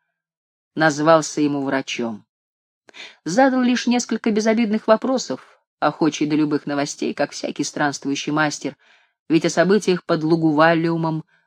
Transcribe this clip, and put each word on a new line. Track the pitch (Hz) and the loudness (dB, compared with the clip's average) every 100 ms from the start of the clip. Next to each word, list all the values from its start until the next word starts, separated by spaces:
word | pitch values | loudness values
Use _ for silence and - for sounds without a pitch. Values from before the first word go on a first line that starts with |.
| _ _ _ _ _ _ _ - | _ _ _ _ _ _ _ 0
назвался | 160 147 156 160 147 - | 0 2 4 4 4 -2
ему | 147 143 | -2 -2
врачом. | 135 135 - - 117 107 _ _ _ _ _ _ _ - - _ 156 | -2 -4 -4 -6 -6 -8 _ _ _ _ _ _ _ -20 -20 _ -4
Задал | 196 269 254 | 2 2 4
лишь | 247 247 - | 2 0 0
несколько | 247 - 220 233 | 0 0 -4 -2
безобидных | 214 220 220 226 214 - | 0 0 0 0 -2 2
вопросов, | 220 240 262 - 131 - _ _ - | 2 2 -4 -4 -10 -10 _ _ -2
охочий | 151 - 156 - 151 | -2 0 -2 0 -2
до | 156 | 0
любых | 147 147 - | 0 -2 -4
новостей, | 143 147 - - - | -6 -6 -6 -6 -4
как | 147 | -4
всякий | - - - | -4 -8 -6
странствующий | 143 - 147 135 139 139 - | -6 -2 -4 -4 -6 -6 -4
мастер, | 151 151 - 143 - _ _ _ _ - | -2 -2 -4 -10 -12 _ _ _ _ 0
ведь | 160 170 | 0 2
о | |
событиях | 170 170 202 - 175 - | 2 2 2 2 -2 -2
под | 165 | -2
Лугувалиумом | 156 165 160 147 160 165 165 165 160 160 - _ | 2 2 2 4 4 4 0 0 -2 -4 -8 _